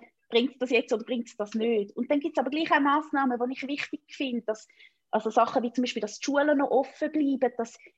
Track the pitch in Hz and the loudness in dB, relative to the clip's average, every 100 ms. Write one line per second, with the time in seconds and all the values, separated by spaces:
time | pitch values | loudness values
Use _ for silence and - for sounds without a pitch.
0 | - _ - 233 262 - 254 233 - 226 | -6 _ 0 2 2 -2 0 0 2 -2
1 | 240 240 233 - 208 220 233 220 202 - | -2 -6 -6 -8 -6 -2 0 0 -2 -4
2 | 247 294 311 - 254 294 330 311 277 294 | 0 0 0 -2 -2 -2 2 2 4 2
3 | 311 285 269 240 247 269 262 285 - 302 | 0 -2 0 0 -4 -6 -8 -8 -8 -10
4 | _ - 269 240 220 214 - _ - _ | _ -8 -4 -4 -4 -8 -10 _ -20 _
5 | _ 220 220 214 226 269 233 254 247 226 | _ -2 0 2 4 2 -2 -2 -2 -2
6 | 208 - - 277 294 285 277 254 269 - | -6 -6 -2 2 4 4 4 2 0 -2
7 | 302 311 277 269 247 247 226 - - | -4 0 0 2 0 -2 -8 -10 -20